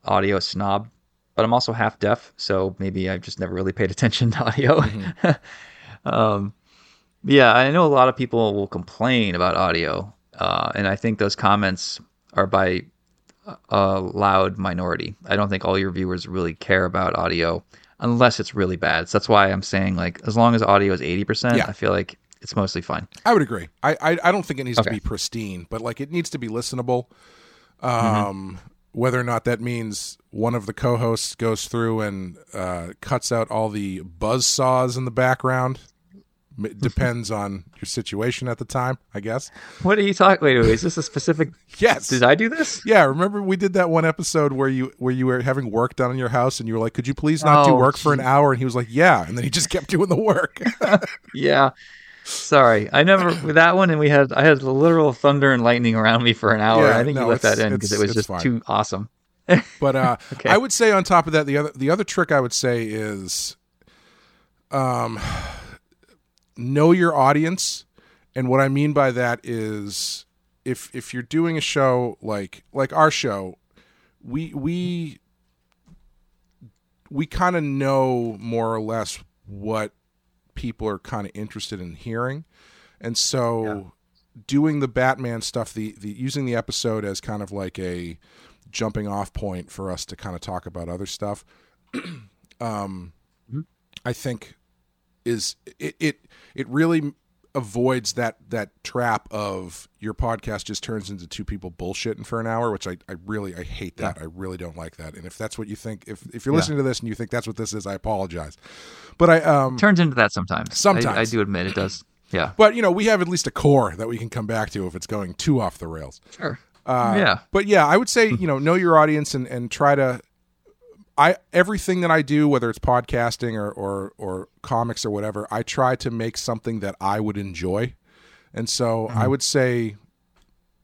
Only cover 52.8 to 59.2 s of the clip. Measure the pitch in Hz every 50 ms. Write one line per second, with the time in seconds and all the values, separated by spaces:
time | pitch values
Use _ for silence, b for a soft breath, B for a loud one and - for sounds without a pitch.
52.8 | 107 - - 139 151 185 196 190 180 175 170 170 143 156 147 160 165 170 180 185
53.8 | 190 175 160 151 151 143 147 143 139 127 - - 139 160 147 131 135 131 131 135
54.8 | 151 170 170 160 151 143 120 - - 143 139 143 139 139 131 120 117 120 120 120
55.8 | 120 117 110 110 110 110 113 120 120 117 110 - - 107 110 107 107 110 113 113
56.8 | 110 110 113 113 123 143 143 135 123 113 117 - - 110 110 - 113 104 101 101
57.8 | 104 98 104 104 104 98 113 110 104 - 95 87 85 131 120 113 - - - 107
58.8 | 107 - - 92 104 - _ _